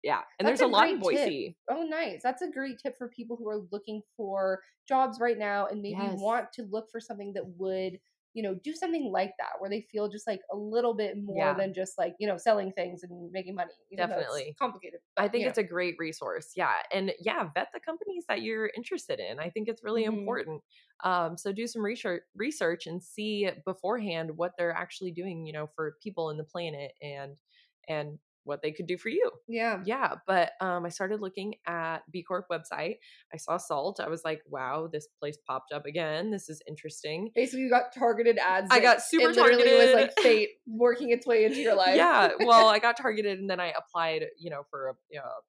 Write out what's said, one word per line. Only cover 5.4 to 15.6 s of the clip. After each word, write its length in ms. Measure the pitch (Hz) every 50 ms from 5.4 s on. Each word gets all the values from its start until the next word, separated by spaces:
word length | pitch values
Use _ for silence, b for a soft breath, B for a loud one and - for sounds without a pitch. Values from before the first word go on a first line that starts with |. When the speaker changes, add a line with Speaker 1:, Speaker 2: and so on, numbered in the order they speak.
| 214 202 202 202 202
Speaker 2:
and 140 | - 202 214
maybe 140 | 202 202 -
Speaker 1:
Yes. 240 | 190 202 196 185 190
Speaker 2:
want 320 | 196 214 233 247 208 226 -
to 80 | - 233
look 260 | 196 196 220 220 _
for 100 | - 233
something 320 | 226 - 226 202 202 202
that 140 | 196 196 190 190 175
would, 420 | 175 190 190 190 190 185 185 185 190 _ _ _ _ _ _ _
you 80 | 226
know, 120 | 220 196 185
do 200 | 180 _ 294 320
something 360 | 320 370 339 330 320 269 220
like 220 | 185 185 196 202 - -
that, 140 | 120 - - -
where 100 | 196 196
they 100 | 202 220
feel 280 | 214 _ - 214 208 208
just, 160 | 196 214 -
like, 160 | 233 208 190 - -
a 40 | 190
little 360 | 208 208 214 220 233 240 240
bit 240 | 226 202 214 202 -
more 220 | 208 202 202 196 170
Speaker 1:
Yeah. 160 | 160 147 143
Speaker 2:
than 180 | 170 196 190
just, 240 | 190 180 190 185 -
like, 200 | - 175 170 175 _
you 80 | 208 208
know, 80 | 190
selling 360 | - - 233 220 208 196 190
things 300 | 190 196 180 180 180 175
and 280 | 180 175 175 175 175 170
making 220 | 180 190 185 180 196
money, 180 | 196 196 175 - _ _ _
even 200 | 190 190 175 214
though 60 | 190
it's 80 | 185 151
Speaker 1:
Definitely. 280 | 120 131 147 131 151 147 _
Speaker 2:
complicated, 420 | - 247 - 190 - 170 - 170 _ _ _
Speaker 1:
I 60 | 202
Speaker 2:
but, 100 | 202 202
Speaker 1:
think 100 | 220 240 208
Speaker 2:
you 40 | 254
Speaker 1:
it's 80 | 247
Speaker 2:
know. 60 | 226